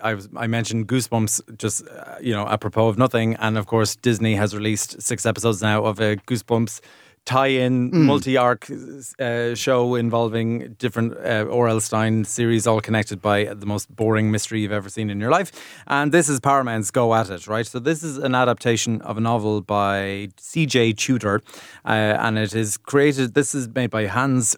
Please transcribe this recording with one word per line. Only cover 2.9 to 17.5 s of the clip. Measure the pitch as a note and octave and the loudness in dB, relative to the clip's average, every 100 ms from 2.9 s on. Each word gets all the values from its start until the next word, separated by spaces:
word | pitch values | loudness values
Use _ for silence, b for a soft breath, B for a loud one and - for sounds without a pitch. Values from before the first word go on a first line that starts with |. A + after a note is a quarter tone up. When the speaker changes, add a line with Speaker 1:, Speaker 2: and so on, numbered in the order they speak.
| G#2 | 4
Speaker 1:
nothing. | B2+ A#2+ A2+ A2+ | 2 4 0 0
And | A2 A2 | 0 -2
of | G2+ | 0
course, | A2+ G#2 - | 0 0 0
Disney | B2 G#2+ A2 G2+ | 0 2 2 2
has | G#2 | 0
released | G#2 G#2+ G#2 - - | -2 -2 -2 -4 -6
six | - A#2+ A#2 | -6 -2 -2
episodes | A2 A2+ G2+ | 0 0 0
now | G#2+ G#2+ A2 | 0 2 0
of | G2+ | 0
a | A2 G#2 | 0 -2
Goosebumps | - A#2+ - A#2 A2+ - B B B B - | -4 -6 0 0 0 -6 B B B B -2
tie-in, | C3 C3+ C3 B2+ B2+ B2 | 2 2 2 2 2 2
Speaker 2:
Mm. | F3 D3 | 4 6
Speaker 1:
multi-arc, | C#3+ B2+ C3 B2 A#2+ - C#3 C3 C#3+ B2+ - | 4 2 2 4 0 -4 -14 -14 -16 -18 -6
uh, | B2 A#2+ A#2+ A#2 | -4 -2 -2 -2
show | - B2+ B2 B2 | 2 2 2 0
involving | A#2 A#2 A#2 A2+ A2+ A#2 B2+ A2+ | 0 0 0 0 -2 -2 -6 -6
different, | B2 A#2 A#2 - | -4 -2 -2 -2
uh, | - A2 G#2+ | -2 0 0
R | B2 A#2+ | 2 2
L | A2+ | 2
Stine | - A2 A2 A2 | 0 0 2 0
series, | G#2+ - A#2 A2+ A#2 | -2 0 2 2 2
all | A2 | 0
connected | G#2 A2 G2+ G2+ | 2 -2 -2 -4
by | G#2+ G#2 G#2 | 0 0 0
the | G#2 G2+ | -4 -6
most | G#2 - - | -6 -6 -2
boring | A2 A2 A2 | 0 2 2
mystery | G#2+ - A2+ | 0 -2 -4
you've | G#2 | -2
ever | G#2 F#2+ | -4 -6
seen | A2+ G#2+ | -6 -6
in | G2+ | -4
your | A2+ | 0
life. | E3+ F#3+ B B B - | 0 0 B B B -4
And | C#3 D3 | 0 4
this | D#3+ D3 | 4 2
is | C3+ | 0
Paramount's | C#3+ C#3 B2+ A2+ G2 | 2 2 2 -2 -2
go | C3+ A#2 A2+ | 2 4 4
at | G2+ | 0
it, | F2+ | -6
right? | G#2 | -6